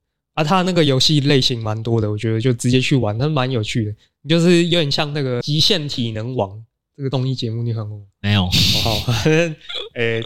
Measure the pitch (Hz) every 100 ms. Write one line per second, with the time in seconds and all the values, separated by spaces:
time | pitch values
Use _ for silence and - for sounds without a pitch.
0 | _ _ _ - 156 185 180 175 151 131
1 | - 151 135 143 - 120 113 107 113 117
2 | 107 104 113 113 123 120 123 127 127 139
3 | 110 107 143 151 127 127 104 123 104 107
4 | _ _ 143 165 170 170 170 175 147 -
5 | 151 147 135 120 131 151 - 190 143 -
6 | 117 110 117 127 98 104 113 _ _ -
7 | 135 131 131 127 117 113 120 113 107 107
8 | 101 _ 101 104 90 92 - - 113 104
9 | 110 110 156 156 170 156 - - - 123
10 | 117 113